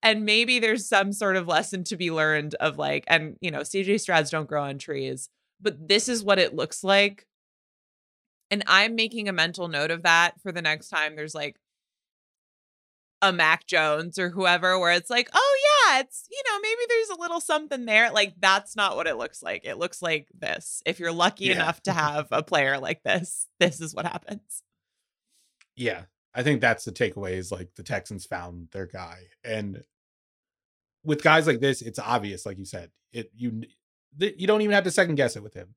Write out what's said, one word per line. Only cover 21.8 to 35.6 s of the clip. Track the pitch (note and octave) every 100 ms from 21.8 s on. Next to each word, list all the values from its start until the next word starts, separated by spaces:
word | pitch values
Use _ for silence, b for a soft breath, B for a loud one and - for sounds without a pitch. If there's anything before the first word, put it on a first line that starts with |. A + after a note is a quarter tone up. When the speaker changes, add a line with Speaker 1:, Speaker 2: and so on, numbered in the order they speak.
Speaker 1:
to | -
have | F3 D3+ D3 D3+
a | A#2+
player | D#3 E3 C#3 C#3
like | C3+ -
this, | - F3 E3+ - - _
this | F3 -
is | D#3+ D#3
what | E3+
happens. | F3 - G#3 _ - _ _ _ _ _ _ _ _ _ _ _ -
Speaker 2:
Yeah. | B2 F2+ F2+ _ _ -
I |
think | C3 C3+
that's | A#2+ A2+ -
the |
takeaway | F2+ A2+ G#2+ G2
is, | F#2 F2+
like, | F2+ F2+
the | -
Texans | - A#2 - G2+ -
found | - F2 F2 E2
their | G2 F#2
guy. | F#2 F2 F2 F#2 _
And | A#2+ A2 G2+ G2 - _ _ _ _ _ _ _ _ _ _ _
with | D3+ D3+
guys | D#3 D#3 D#3
like | B2
this, | C#3 C3
it's | A#2 -
obvious, | A2 A#2+ G2+ F#2 -
like | G2
you | F#2+
said. | F#2+ E2+ _ _
It, | A#2 A2+ A2
you, | A#2+ A2 A2+ _ _ _ _ C#3+
th-, | G3 G3
you | F#3+
don't | G#3+
even | G#3+ G3+
have |
to | F#3
second | E3+ F3+ D3
guess | B2+ A2
it |
with | G#2
him. | -